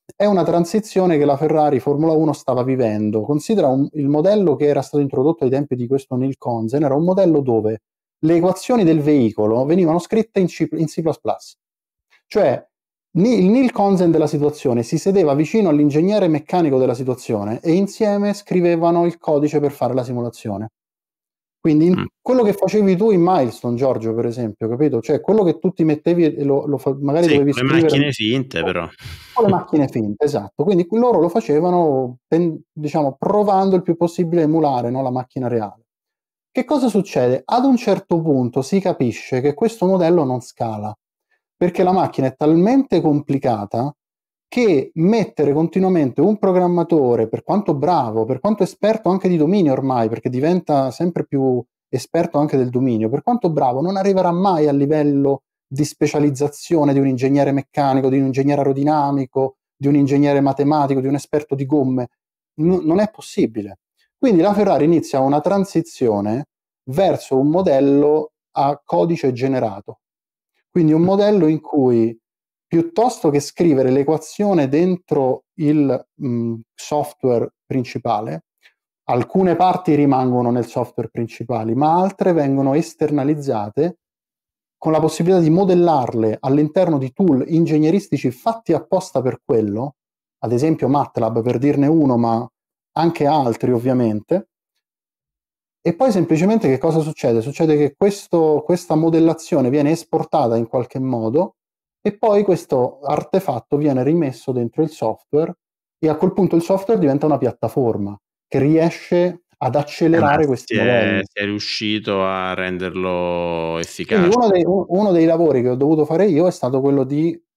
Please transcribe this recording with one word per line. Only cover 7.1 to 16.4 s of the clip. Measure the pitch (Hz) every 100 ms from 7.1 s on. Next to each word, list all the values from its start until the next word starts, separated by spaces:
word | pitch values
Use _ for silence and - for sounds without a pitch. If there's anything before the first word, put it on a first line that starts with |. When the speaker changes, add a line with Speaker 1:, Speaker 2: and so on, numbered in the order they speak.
| 190 180 151
Speaker 1:
dove | 127 113 107 110 _ _ _ _
le | 160 170
equazioni | 180 180 - 240
del | 170 160
veicolo | 143 147 113 107 107 113
venivano | 139 180 165 170
scritte | - 220 214 196
in | 175
C, | - 160
in | 160
C | 156 -
plus | 160 139
plus. | 107 98 - - _ _ _ _ _ _ _
Cioè, | 214 160 120 - _ _ _ _ 165
Ni-, | 226 220
il | 185
Neil | 247 247
Konzen | - 196 185 175
della | 156 151
situazione | 147 147 147 135 120
si | 117 131
sedeva | 196 196 156
vicino | 139 156 226 185
all'ingegnere | 147 147 147 185 214 180
meccanico | 151